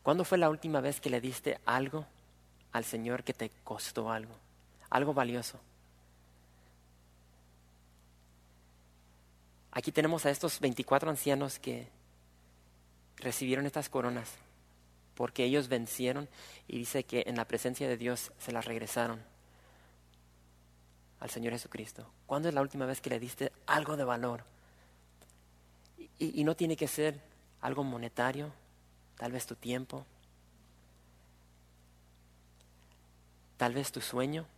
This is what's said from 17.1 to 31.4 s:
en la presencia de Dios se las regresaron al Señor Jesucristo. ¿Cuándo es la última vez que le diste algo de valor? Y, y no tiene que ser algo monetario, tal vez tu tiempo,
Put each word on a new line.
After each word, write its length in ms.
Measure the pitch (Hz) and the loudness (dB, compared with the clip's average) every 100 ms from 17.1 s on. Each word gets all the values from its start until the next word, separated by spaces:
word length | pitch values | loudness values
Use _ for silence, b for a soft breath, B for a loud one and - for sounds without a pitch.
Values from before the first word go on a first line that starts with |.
| 120 | 0
en 100 | - | 0
la 100 | 120 | -2
presencia 420 | 113 117 127 131 139 | 0 0 0 -2 -2
de 100 | 117 | 0
Dios 340 | 120 123 - - | 0 -2 -6 -10
se 140 | - | -4
las 140 | 117 | -4
regresaron 580 | 113 113 110 120 117 113 - - b b b b b b - - - - - - - - - - - - | -2 -4 -2 0 0 -2 -12 -20 b b b b b b -20 -20 -20 -20 -20 -20 -20 -20 -20 -20 -20 -14
al 120 | - | -10
Señor 220 | 117 117 | -4 -4
Jesucristo. 540 | 117 - - 110 - 113 - - | -4 -8 -10 -10 -14 -18 -20 -4
¿Cuándo 200 | 139 165 | 0 2
es 60 | |
la 80 | 143 | 2
última 240 | 139 143 | 0 0
vez 160 | 131 135 | -2 -2
que 80 | 135 | -2
le 100 | 120 | -2
diste 320 | 123 - 139 - | -4 -4 -4 -4
algo 320 | - 151 147 151 | 2 2 2 -2
de 60 | |
valor? 400 | 127 120 123 117 - b b b b b - - - - - - - - - - | 0 0 0 -4 -10 b b b b b -20 -20 -20 -20 -20 -20 -20 -20 -20 -20
Y, 420 | - - 160 - | -20 -4 -2 2
y 40 | |
no 120 | 151 | 2
tiene 220 | 160 165 156 | 2 0 0
que 100 | 147 | 0
ser 320 | - 151 143 - - - - | 2 0 0 -16 -20 -20 -6
algo 220 | 123 135 | -4 0
monetario, 680 | 139 117 117 - 123 139 147 - - - - - - - | -2 -2 -4 2 2 2 -6 -12 -20 -20 -20 -20 -20 -8
tal 140 | 120 | -6
vez 140 | 123 | -6
tu 100 | - | -8
tiempo, 500 | 113 120 123 131 139 135 - - - - - - - - - - - - - | -8 -4 -4 -4 -10 -12 -20 -20 -20 -20 -20 -20 -20 -20 -20 -20 -20 -20 -20